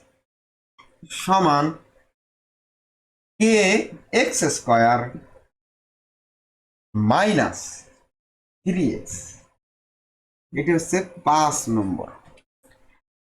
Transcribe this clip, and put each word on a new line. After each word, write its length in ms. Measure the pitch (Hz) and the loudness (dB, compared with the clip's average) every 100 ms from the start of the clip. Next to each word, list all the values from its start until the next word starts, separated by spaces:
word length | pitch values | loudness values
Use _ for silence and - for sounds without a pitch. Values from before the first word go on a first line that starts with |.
| _ _ _ _ _ _ _ _ - _ - - | _ _ _ _ _ _ _ _ -20 _ -18 -8
সমান 420 | - 190 165 143 156 160 _ _ _ _ _ _ _ _ _ _ _ _ _ _ _ - | 0 2 4 2 0 -6 _ _ _ _ _ _ _ _ _ _ _ _ _ _ _ 0
কে 140 | 220 214 190 214 - - - 226 | 2 4 4 2 -2 -12 -4 0
এক্স 180 | 269 - 151 - | 0 0 -2 -2
স্কয়ার 440 | 120 117 117 120 123 - - - _ _ _ _ _ _ _ _ _ _ _ _ _ _ _ | 2 4 4 2 -2 -12 -20 -20 _ _ _ _ _ _ _ _ _ _ _ _ _ _ _
মাইনাস 680 | 107 107 151 208 160 95 - - - - _ _ _ _ _ _ _ 185 | -2 2 2 2 0 -2 -6 -14 -18 -20 _ _ _ _ _ _ _ -4
থ্রি 200 | 180 - - | -2 -2 -4
এক্স, 180 | - - - - _ _ _ _ _ _ _ _ _ _ _ | -10 -16 -16 -20 _ _ _ _ _ _ _ _ _ _ _
এটি 180 | 139 156 165 | -6 0 0
হচ্ছে 220 | - 185 185 - 147 | 0 -4 -4 -6 0
পাঁচ 300 | 151 151 - 117 110 | 2 2 -2 -4 -2
নম্বর। 320 | 98 87 - - - - _ _ _ _ _ _ _ _ | -2 -6 -10 -16 -20 -20 _ _ _ _ _ _ _ _